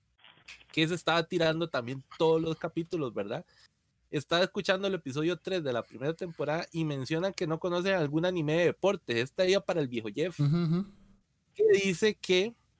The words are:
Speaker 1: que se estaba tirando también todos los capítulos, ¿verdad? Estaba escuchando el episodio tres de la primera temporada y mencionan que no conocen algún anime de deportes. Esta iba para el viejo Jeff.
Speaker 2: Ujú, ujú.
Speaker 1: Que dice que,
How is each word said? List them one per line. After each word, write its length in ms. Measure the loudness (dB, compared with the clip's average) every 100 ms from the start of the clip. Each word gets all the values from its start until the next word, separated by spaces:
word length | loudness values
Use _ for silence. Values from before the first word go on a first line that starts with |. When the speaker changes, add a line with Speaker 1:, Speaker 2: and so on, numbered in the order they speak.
| _ _ -20 _ -20 -20 -6
Speaker 1:
que 160 | 0 0
se 80 | 0
estaba 280 | 2 0
tirando 460 | 0 2 2 0 -2
también 340 | -4 -4 -8 -12 0
todos 240 | 2 4
los 160 | 0 -4
capítulos, 560 | -4 -6 -6 -4 -4
¿verdad? 320 | -4 -6 -8 -12 _ -20 _ _ _ _
Estaba 320 | -6 0 0
escuchando 440 | 2 0 0 0 0
el 60 |
episodio 440 | -4 -4 -2 -2 -2
tres 240 | -4 -4
de 100 | -2
la 80 | -2
primera 300 | -4 -6 -6
temporada 540 | -4 -8 -4 -2 -2 -4
y 120 | -4 -2
mencionan 480 | -4 -4 -2 -2
que 140 | -2 -4
no 120 | -2
conocen 360 | -2 -2 0 0
algún 300 | 0 0 0
anime 280 | 0 0
de 120 | 2 2
deportes. 500 | 2 0 0 -2 -2
Esta 300 | 0 0 2
iba 140 | 4
para 200 | 2 0
el 60 | 0
viejo 220 | -2 -4
Jeff. 260 | -2 -2 0
Speaker 2:
Ujú, 160 | 2 2
ujú. 300 | 2 0 -2 -10 -20 _ _ _ _ 2
Speaker 1:
Que 80 | 4 6
dice 300 | 4 2 0 0
que, 380 | 2 2 2 -6 _